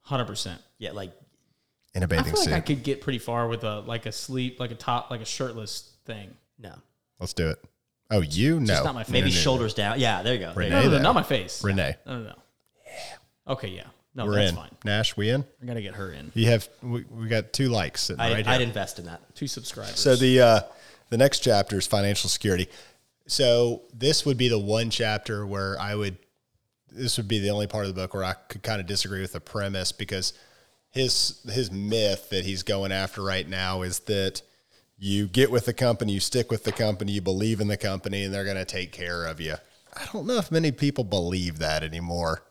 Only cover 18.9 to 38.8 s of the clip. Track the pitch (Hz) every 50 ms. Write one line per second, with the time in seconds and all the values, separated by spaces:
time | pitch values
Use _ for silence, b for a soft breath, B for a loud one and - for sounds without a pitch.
18.9 | - - 87 85 82 85 - _ _ - 147 139 - - 123 - - - 104 101
19.9 | 98 - - 139 127 123 131 127 127 127 123 117 113 107 104 - B B B B
20.9 | B B B B 120 113 110 110 - - - 127 113 101 98 - 107 98 90 -
21.9 | - 104 98 101 101 - - 92 - - - 107 92 87 90 - B B B B
22.9 | B B B B _ _ _ - - - 143 123 120 120 120 120 120 - - -
23.9 | - 113 123 139 156 - - 147 135 117 127 123 117 107 101 101 107 113 113 113
24.9 | 104 - 117 110 107 104 - - 110 104 104 98 101 98 98 98 98 - 95 101
25.9 | 104 104 104 98 92 - _ _ _ _ _ _ _ _ _ _ _ _ _ _
26.9 | - 92 131 120 - - 113 98 113 107 98 101 101 104 104 101 - 107 101 98
27.9 | 92 92 92 92 - 98 95 92 95 - - _ - 101 - 113 110 104 92 85
28.9 | 101 98 - 95 98 95 95 90 - 92 - - - 107 101 98 98 95 92 -
29.9 | - - 107 98 101 95 92 - b b b b b b b b b b b _
30.9 | _ 127 135 123 - - - - - - - 110 101 127 127 98 92 98 101 104
31.9 | 110 113 107 101 98 92 - - 104 95 90 98 98 92 95 - 104 98 98 98
32.9 | 95 95 95 95 - - 98 98 95 95 87 73 95 92 92 92 95 92 92 90
33.9 | 90 - - - 107 98 95 95 - - - b b b b b b b b b
34.9 | _ _ 98 98 98 101 104 95 90 127 131 120 120 120 - - 117 - 131 120
35.9 | 117 - 123 104 101 98 - - - 127 117 - 117 107 - 113 101 - 117 107
36.9 | 101 95 104 101 101 101 90 95 92 95 101 113 113 98 107 104 101 95 - 101
37.9 | 95 92 - 104 98 101 98 98 98 98 98 98 98 95 92 - - 95